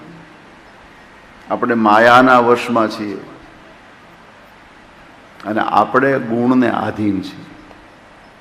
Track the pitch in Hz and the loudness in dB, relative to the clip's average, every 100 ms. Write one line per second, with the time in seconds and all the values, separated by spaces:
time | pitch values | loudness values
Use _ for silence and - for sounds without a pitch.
0 | - - - - - - - - - - | -20 -20 -20 -20 -20 -20 -20 -20 -20 -20
1 | - - - - - 101 120 117 110 107 | -20 -20 -20 -20 -10 -6 -2 0 2 4
2 | 120 123 131 127 120 120 - 117 110 110 | 6 6 6 4 4 0 0 -2 -2 -4
3 | 104 98 95 - - - - - - - | -10 -12 -16 -20 -20 -20 -20 -20 -20 -20
4 | - - - - - - - - - - | -20 -20 -20 -20 -20 -20 -20 -20 -20 -20
5 | - - - - 98 107 98 98 107 127 | -20 -20 -20 -18 -8 -6 0 0 0 0
6 | 139 135 120 117 120 127 120 104 107 104 | 0 -2 -4 -4 0 0 0 -2 -6 -4
7 | 104 95 92 - - - - - - - | -4 -4 -8 -16 -20 -20 -20 -20 -20 -20
8 | - - - - | -20 -20 -20 -20